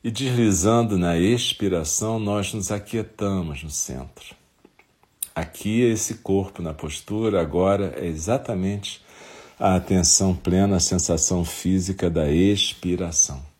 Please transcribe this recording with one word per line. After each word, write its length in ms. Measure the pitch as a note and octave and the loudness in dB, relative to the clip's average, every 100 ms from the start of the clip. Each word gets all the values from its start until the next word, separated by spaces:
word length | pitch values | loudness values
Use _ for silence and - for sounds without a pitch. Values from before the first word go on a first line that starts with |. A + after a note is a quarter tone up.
E 80 | A#2+ | -6
deslizando 840 | A2 C3+ B2 A2 F2+ G2 A#2 A2+ G2 | -4 -2 2 4 4 4 4 2 0
na 220 | F2 E2+ | 2 2
expiração, 1000 | F#2 A#2+ - - G2+ F2 D#2+ - A2 A2+ | 2 2 -2 -2 -2 -2 -2 -4 -2 -2
nós 360 | G#2 G#2 G2 | -2 -2 -4
nos 180 | A2 F#2+ | -6 -6
aquietamos 880 | G#2 - A#2 G#2+ - G2+ G2 E2 C#2+ | -6 -4 -6 -6 -4 -2 -2 -4 -8
no 80 | D#2 | -8
centro. 640 | C#2+ - C2 B1+ - - - _ _ _ _ _ _ _ _ - | -8 -6 -8 -12 -16 -20 -20 _ _ _ _ _ _ _ _ -8
Aqui 500 | - D#2+ - G#2 A2+ | -6 -8 -6 -2 2
é 40 | B2 | 4
esse 260 | A2 - | 2 -4
corpo 480 | A2+ - G2 F#2+ - | -6 0 0 0 -8
na 100 | E2+ | -8
postura, 640 | D2+ D#2 D2+ - G#2 A2+ F#2+ | -6 -8 -10 -8 -2 0 0
agora 540 | D#2 E2+ F#2+ G2+ F#2+ | 0 2 2 2 0
é 120 | B1+ F2 | -4 -6
exatamente 1000 | D#2 E2 C3 - G2 F#2+ G#2 G2+ - - - - - - - | -4 -2 -2 -2 -2 -2 -4 -8 -14 -20 -20 -20 -20 -20 0
a 140 | G2 | 2
atenção 600 | F#2 - F#2+ E2 - G2 | 2 4 2 4 4 2
plena 420 | F2+ - F#2 G2+ F#2 | 0 2 2 4 2
à 40 | |
sensação 640 | - F#2 - E2 - F2+ | 2 0 0 0 2 0
física 640 | E2 - F2+ F#2+ F2+ F#2 F2 | -2 -4 0 0 0 -2 0
da 220 | E2 D2+ | 0 2
expiração. 1120 | D#2 G2 G2+ - - F2+ F2 F2 E2 - C#2 D2 | 4 4 4 -2 -4 -4 -2 -2 0 0 -2 -14